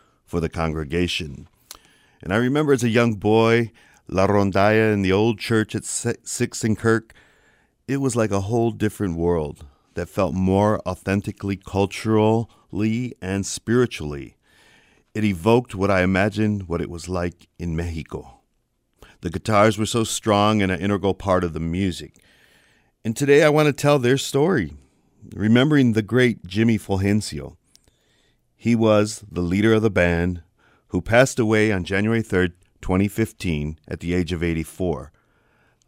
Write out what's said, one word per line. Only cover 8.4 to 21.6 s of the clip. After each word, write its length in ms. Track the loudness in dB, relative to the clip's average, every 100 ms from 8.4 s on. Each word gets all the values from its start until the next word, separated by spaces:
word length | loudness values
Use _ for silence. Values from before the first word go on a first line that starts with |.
whole 320 | -2 0 0
different 440 | -2 -4 -2 -4 -2
world 500 | 0 0 -4 -10 -20 _ _
that 140 | -10 -6
felt 260 | -2 -2
more 460 | 0 2 2 2 0
authentically, 720 | -4 -8 -2 -2 -2 -8 -8
culturally, 1600 | -8 -4 -2 -2 -2 0 2 4 2 -2 _ _ -4 -2 -2 -6 -8
and 240 | -6 -4 -4
spiritually. 920 | -8 0 2 0 -2 -10 -10 -12 _ _ _ _ _ _ _ _
It 80 | -2
evoked 540 | -2 0 2 2 2 -2
what 160 | 0
I 100 | 2
imagined 640 | 2 2 0 0 -2 -2 -4
what 160 | -6
it 80 | -6
was 180 | -10 -8
like 380 | -6 -6 -8 _ -10
in 200 | -6 -6
Mexico. 560 | -6 -8 -10 -12 -14 -20 _ _ _ _ _ _ -20 _
The 80 | -10
guitars 480 | -8 0 4 4 2
were 80 | -2
so 180 | -2
strong 560 | -4 -4 0 2 4 2
and 100 | 0
an 80 | -2
integral 360 | -2 -2 -2
part 280 | -2 0 0
of 120 | 0
the 40 |
music. 560 | -4